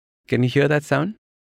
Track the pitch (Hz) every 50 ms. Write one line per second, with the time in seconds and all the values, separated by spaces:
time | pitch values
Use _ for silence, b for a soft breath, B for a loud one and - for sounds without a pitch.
0 | _ _ _ _ _ - 123 117 123 127 123 139 143 143 151 151 151 - 139 135
1 | 151 202 220 - _ _ _ _